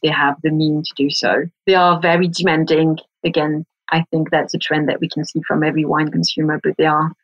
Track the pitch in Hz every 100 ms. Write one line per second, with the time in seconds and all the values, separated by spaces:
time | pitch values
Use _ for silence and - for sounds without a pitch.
0 | 156 151 143 143 156 156 156 151 156 -
1 | 143 139 - 101 170 - - 190 175 165
2 | 170 170 180 170 180 156 160 160 160 160
3 | - _ 170 165 151 151 165 _ - 165
4 | 165 160 156 156 147 165 - 156 143 -
5 | 170 - 151 160 160 151 156 156 147 156
6 | 151 170 165 - 156 151 - - 156 151
7 | 160 -